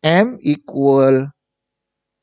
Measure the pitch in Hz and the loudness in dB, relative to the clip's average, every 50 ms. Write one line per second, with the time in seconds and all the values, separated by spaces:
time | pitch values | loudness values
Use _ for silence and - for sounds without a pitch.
0 | - 156 170 185 214 247 247 208 - 143 147 143 - - - 139 139 139 139 135 | -4 0 0 0 0 -2 -4 -6 -6 -6 -6 -6 -8 -12 -6 -2 0 2 2 2
1 | 135 135 135 131 135 143 - _ _ _ _ _ _ _ _ _ _ _ _ _ | 2 2 2 0 -2 -6 -12 _ _ _ _ _ _ _ _ _ _ _ _ _
2 | _ _ _ _ | _ _ _ _